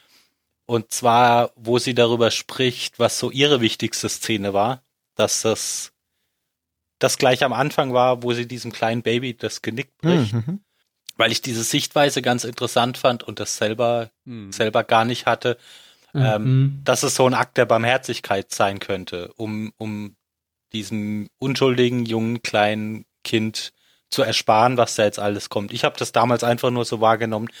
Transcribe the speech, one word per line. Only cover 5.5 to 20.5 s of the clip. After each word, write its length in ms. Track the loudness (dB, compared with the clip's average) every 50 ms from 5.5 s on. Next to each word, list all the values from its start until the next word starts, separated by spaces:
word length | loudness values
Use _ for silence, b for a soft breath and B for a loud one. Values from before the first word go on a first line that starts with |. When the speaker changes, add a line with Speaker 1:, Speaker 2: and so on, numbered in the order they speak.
| -2 -2 -4 -6 -8 -8 -10 -14 _ _ _ _ _ _ _ _ _ _ _ _ _ _ _ _ _ _ _ _ _ -2
Speaker 1:
das 180 | 0 0 2
gleich 260 | 2 2 2 4 2 0
am 100 | 0 0
Anfang 400 | 0 -2 0 0 -2 0 2 2
war, 300 | 2 4 2 2 0 -2
wo 100 | -2 -2
sie 140 | -2 -4
diesem 240 | -6 -10 -10 -10 -12
kleinen 300 | -6 -2 -2 -2 -2 -2
Baby 340 | -2 -2 -2 -2 -2 -6 -6
das 260 | -8 -8 -8 -8 -8
Genick 360 | -8 -8 -6 -8 -8 -10 _
bricht. 360 | _ 0 2 2 2 2 0 -2
Speaker 2:
Mhm. 260 | -4 -4 -6 -8 -10 _ _ _ _ _ _ _ _ _ -10 -2
Speaker 1:
Weil 140 | -2 0 0
ich 100 | 0 -2
diese 220 | -4 -6 -6 -4 -2
Sichtweise 580 | -2 -2 -2 -2 0 2 2 2 2 2 0
ganz 220 | -2 -2 -2 -2 -4
interessant 540 | -8 -6 -6 -6 -2 0 0 0 0 0
fand 260 | 0 0 0 0 -2 -6
und 160 | -12 -10 -10
das 180 | -8 -8 -4
selber, 540 | -4 -4 -2 -2 0 0 0 0 -2 -4 -8 _ _ _
Speaker 3:
Mhm. 260 | -16 -16 -14 -14 -8
Speaker 1:
selber 320 | -4 -2 -2 0 0 0 2
gar 220 | 4 4 4 4
nicht 200 | 2 -2 -2 -2
hatte, 300 | -2 -2 0 0 -2 -4 B B B B B B B B B B B -2
ähm, 300 | 0 2 2 2 0 2
Speaker 4:
Mhm. 380 | 2 4 4 2 2 0 -2 0
Speaker 1:
dass 200 | 0 0 2 0
es 120 | 0 2
so 100 | 4 4
ein 80 | 4 4
Akt 220 | 2 0 0 2
der 80 | 2 4
Barmherzigkeit 840 | 4 4 2 2 2 0 0 -2 -6 -8 -6 -4 -4 -4 -4 -4 -4 -2
sein 260 | 0 0 0 0 -4
könnte, 520 | -6 -6 -6 -6 -6 -8 -10 -10 -10 -10 -10
um, 340 | -10 -8 -6 -6 -6 -8 -10 -10
um 380 | -10 -10 -8 -8 -8 -10 -12 -16 _ _ _ _ _ _ _